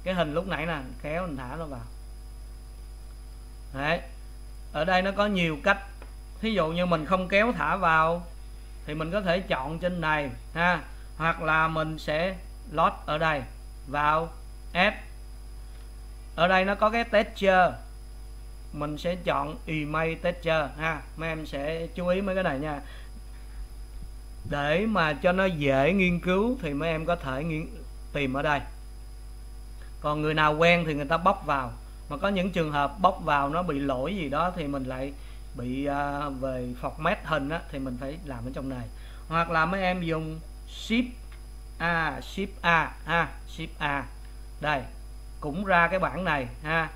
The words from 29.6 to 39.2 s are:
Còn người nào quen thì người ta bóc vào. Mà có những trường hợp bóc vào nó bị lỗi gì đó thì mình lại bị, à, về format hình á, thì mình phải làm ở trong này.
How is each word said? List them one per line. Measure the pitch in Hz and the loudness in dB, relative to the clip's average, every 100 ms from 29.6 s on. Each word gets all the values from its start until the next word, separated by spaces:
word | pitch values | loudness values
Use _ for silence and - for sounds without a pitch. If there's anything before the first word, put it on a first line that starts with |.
| - - - - | -14 -12 -12 -6
Còn | 151 151 | -2 0
người | 151 | 2
nào | 156 151 151 | 6 6 8
quen | 170 175 160 | 8 8 4
thì | |
người | 147 143 | 0 2
ta | 165 | 4
bóc | 180 196 147 | 4 2 2
vào. | 143 123 117 - - - | 0 0 -6 -12 -14 -8
Mà | 143 | -2
có | 196 | 0
những | 202 185 | 2 2
trường | 180 156 | 2 2
hợp | 147 139 202 | 2 2 4
bóc | 190 - | 4 4
vào | 160 143 139 | 2 4 4
nó | 160 | 2
bị | 180 139 | 0 0
lỗi | 139 127 143 202 | 0 0 0 -2
gì | 147 | -2
đó | 139 175 180 | 2 0 0
thì | 147 | -4
mình | 139 | -2
lại | 127 131 139 139 - - - - | -4 -4 -6 -8 -12 -12 -12 -8
bị, | 123 131 143 | -4 -2 0
à, | 143 143 143 147 | 0 0 -2 -4
về | 135 131 127 123 120 | -4 -4 -4 -4 -6
format | 147 - 156 208 | -6 -2 0 0
hình | - 156 139 | 0 0 0
á, | 165 - | -4 -4
thì | 147 | -6
mình | 135 123 | -4 -4
phải | 139 160 151 | -6 -8 -8
làm | 127 117 | -8 -6
ở | |
trong | 160 135 | -6 -6
này. | 127 113 - - - | -6 -8 -10 -12 -12